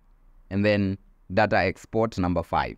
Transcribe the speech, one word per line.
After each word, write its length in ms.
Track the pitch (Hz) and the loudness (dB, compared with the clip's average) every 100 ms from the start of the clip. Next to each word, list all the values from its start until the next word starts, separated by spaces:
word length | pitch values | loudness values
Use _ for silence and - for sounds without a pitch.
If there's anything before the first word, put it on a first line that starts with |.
| _ _ _ - - | _ _ _ -20 -6
and 140 | 98 | 0
then 340 | 104 104 98 95 _ _ _ | 2 2 0 -4 _ _ _
data 240 | 92 104 104 | 0 2 2
export 600 | 90 85 - 113 113 107 | 0 -2 -6 -2 -2 0
number 240 | 87 87 | -2 -2
five. 340 | 82 82 65 | -2 -2 -4